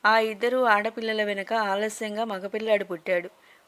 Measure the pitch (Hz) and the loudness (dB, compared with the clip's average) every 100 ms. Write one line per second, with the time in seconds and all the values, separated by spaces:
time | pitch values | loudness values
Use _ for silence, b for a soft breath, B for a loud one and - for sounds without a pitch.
0 | 208 226 220 208 240 254 247 208 214 220 | 6 4 2 -2 0 2 4 4 2 -4
1 | 226 214 208 202 190 226 208 196 214 208 | -4 -2 0 -2 -2 -2 0 0 -2 -4
2 | 214 208 226 196 196 214 220 208 185 170 | -6 -4 -4 -4 -6 -6 2 0 0 -8
3 | - 180 175 _ b b | -2 -2 -4 _ b b